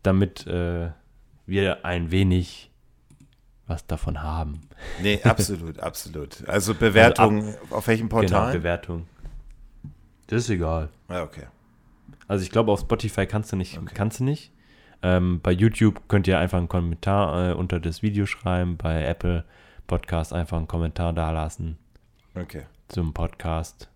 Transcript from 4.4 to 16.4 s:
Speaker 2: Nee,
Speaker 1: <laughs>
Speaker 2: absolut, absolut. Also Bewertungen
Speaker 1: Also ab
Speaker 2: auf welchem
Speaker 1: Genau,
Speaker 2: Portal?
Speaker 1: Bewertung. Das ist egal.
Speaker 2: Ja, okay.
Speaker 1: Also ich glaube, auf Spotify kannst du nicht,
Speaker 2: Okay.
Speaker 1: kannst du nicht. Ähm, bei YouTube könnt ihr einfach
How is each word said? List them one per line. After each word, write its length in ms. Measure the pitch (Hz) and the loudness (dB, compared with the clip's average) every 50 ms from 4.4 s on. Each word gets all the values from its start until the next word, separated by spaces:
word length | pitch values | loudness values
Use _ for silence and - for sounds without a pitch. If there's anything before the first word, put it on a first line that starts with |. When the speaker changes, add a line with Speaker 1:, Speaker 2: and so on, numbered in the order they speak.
| 80 76 73 78 - - - - - - - - | -4 -4 -6 -10 -14 -18 -20 -16 -12 -10 -8 -2
Speaker 2:
Nee, 180 | 92 104 104 101 | 0 0 0 4
Speaker 1:
<laughs> 20 | - | 4
Speaker 2:
absolut, 560 | 117 117 - 101 95 101 82 85 82 78 - | 2 4 4 0 -2 -2 -6 -6 -10 -10 -8
absolut. 680 | - 82 - - - 82 80 78 73 69 - - - | -8 -8 -8 -8 -14 -10 -10 -10 -10 -10 -12 -12 -6
Also 260 | - 87 101 87 104 107 | -2 0 0 0 0 0
Bewertungen 720 | - 117 110 95 110 113 117 120 - 95 104 107 107 107 | 2 2 6 8 8 8 8 8 6 4 4 4 2 -2
Speaker 1:
Also 100 | 107 107 - | -4 -10 -12
ab 120 | - - | -10 -6
Speaker 2:
auf 160 | - - - | -6 -4 2
welchem 220 | 120 113 110 113 107 | 2 2 2 0 0
Speaker 1:
Genau, 120 | 113 113 | 2 2
Speaker 2:
Portal? 320 | 104 92 95 98 107 120 135 | 4 4 4 2 2 2 0
Speaker 1:
Bewertung. 540 | 87 80 87 87 85 - - 85 82 82 - _ - - - - - - - - - - - - - - - - - - _ _ _ _ | 0 0 0 -2 -2 -4 -8 -8 -8 -10 -12 _ -16 -16 -14 -14 -14 -18 -18 -20 -20 -20 -20 -20 -18 -18 -18 -18 -20 -20 _ _ _ _
Das 160 | - 110 117 120 | -2 -2 -2 0
ist 60 | 117 | 0
egal. 400 | 104 87 85 80 82 80 78 73 - _ _ - | 0 0 0 0 0 -2 -4 -6 -10 _ _ -8
Speaker 2:
Ja, 140 | 90 90 82 | -6 -6 -6
okay. 220 | 76 - 78 69 58 _ _ _ _ _ _ _ _ - _ _ - - _ - | -6 -10 -18 -18 -18 _ _ _ _ _ _ _ _ -20 _ _ -20 -20 _ -6
Speaker 1:
Also 160 | - 101 98 92 | -4 -2 -2 -2
ich 80 | - | 2
glaube, 200 | - 113 113 110 | 2 2 4 4
auf 80 | 101 95 | 2 2
Spotify 440 | - - 117 - - 104 - - 98 | 2 -2 -2 -2 -2 -4 -2 -2 -2
kannst 240 | - - 107 107 - | 0 -2 -4 -4 -2
du 40 | - | -4
nicht, 220 | 95 90 - - | -4 -4 -6 -8
Speaker 2:
Okay. 160 | 80 - - - | -12 -12 -10 -4
Speaker 1:
kannst 260 | - 101 113 - - | -2 -2 -2 -2 -2
du 40 | 127 | -2
nicht. 280 | 135 151 - - _ _ _ _ _ - _ _ _ - _ - | -2 -2 -4 -6 _ _ _ _ _ -20 _ _ _ -12 _ 2
Ähm, 360 | 92 90 92 90 90 90 80 | 2 4 4 4 2 0 0
bei 100 | - 92 | 2 0
YouTube 560 | 90 90 107 113 107 - 113 107 - - - | 4 4 4 4 6 4 4 4 4 0 -4
könnt 200 | - 104 101 87 | 2 2 2 4
ihr 120 | 95 92 | 4 4
einfach 180 | 78 | 4